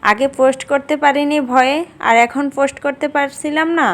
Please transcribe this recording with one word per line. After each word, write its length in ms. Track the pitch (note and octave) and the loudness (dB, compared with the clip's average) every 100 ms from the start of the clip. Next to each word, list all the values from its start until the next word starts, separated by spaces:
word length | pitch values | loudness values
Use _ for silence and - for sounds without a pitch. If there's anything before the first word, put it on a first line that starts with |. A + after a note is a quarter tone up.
আগে 240 | G3+ G#3 C4+ | 2 2 0
পোস্ট 320 | C4+ C4 C4 | 2 0 0
করতে 300 | - C#4 C#4 D4+ | -2 -4 -2 0
পারিনি 440 | D4 C#4 D4 D4+ | 2 2 0 -2
ভয়ে, 440 | B3 B3+ B3+ D4 E4+ - | 0 2 2 0 -6 -6
আর 140 | - A3+ | 2 2
এখন 280 | A#3+ B3+ C#4+ | 2 0 -4
পোস্ট 260 | C4+ C#4 - | -2 -4 -2
করতে 260 | C#4+ C#4 D4 | -8 -4 -4
পারছিলাম 600 | D4 C#4 C#4 D4+ D4+ D#4+ | -2 -4 -6 -6 -2 -2
না 180 | E4+ B3 | 0 0